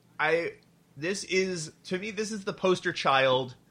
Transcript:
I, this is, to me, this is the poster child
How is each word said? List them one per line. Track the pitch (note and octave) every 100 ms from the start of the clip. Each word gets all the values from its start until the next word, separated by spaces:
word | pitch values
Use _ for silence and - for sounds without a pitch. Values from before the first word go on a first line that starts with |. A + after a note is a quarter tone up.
| _ -
I, | D#3 E3 E3 - _ _ _ C3
this | D#3+ G3+
is, | - F#3 F#3+ F3 D#3 - -
to | F#3
me, | G#3+
this | G3 G#3
is | A3
the | F#3+
poster | - F#3+ F3+ F3+
child | - D#3 C3+ C3+ C3 B2 - _